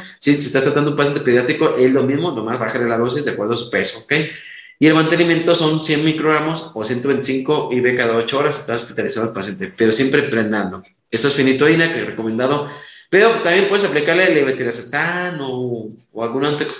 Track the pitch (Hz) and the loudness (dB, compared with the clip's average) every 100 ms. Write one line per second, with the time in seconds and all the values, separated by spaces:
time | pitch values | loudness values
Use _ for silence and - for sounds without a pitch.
0 | - - 143 147 - 135 139 147 147 143 | -12 -4 0 2 2 0 2 2 0 0
1 | 139 135 127 123 127 - 156 127 127 135 | 0 0 2 2 2 2 0 4 2 2
2 | 127 143 175 120 110 120 110 127 117 113 | 0 0 -2 -4 -6 -4 -4 -2 -2 0
3 | 123 120 113 98 107 117 - 98 - - | 0 -2 -4 -4 -2 -4 -2 -2 -2 -4
4 | - 151 151 - - - - - 156 160 | -2 -2 -2 -10 -18 -20 -16 2 4 4
5 | 160 170 170 160 170 170 156 156 - 151 | 4 2 4 2 2 2 2 2 0 2
6 | 160 151 156 151 156 160 - 110 107 120 | 0 0 2 2 0 -4 -8 -8 -4 -2
7 | 139 127 - 131 131 147 139 123 123 127 | 0 0 0 -2 0 -2 0 0 0 2
8 | 117 113 117 135 147 - - 117 - - | 0 0 0 0 0 -2 -4 -6 -6 -6
9 | 101 110 110 98 98 95 95 - 113 110 | -4 -2 -2 -4 -8 -8 -8 0 2 4
10 | 135 143 - 113 107 107 92 90 - _ | 2 2 0 0 0 -2 -4 -8 -16 _
11 | _ 113 143 143 131 131 147 165 165 127 | _ 0 0 2 2 4 4 4 2 -2
12 | 107 113 110 113 131 147 147 - - - | -6 -4 -4 0 0 0 -4 -12 -20 -20
13 | _ 185 226 226 170 185 190 202 196 147 | _ 4 4 4 2 2 2 0 0 0
14 | 151 170 185 156 135 127 120 117 117 143 | 2 2 4 2 2 0 -4 -6 -6 -4
15 | 165 175 180 156 135 127 123 117 107 - | -4 -4 -6 -6 -6 -6 -6 -6 -10 -16
16 | _ 107 117 131 147 147 - | _ -8 -6 -2 -2 -2 -4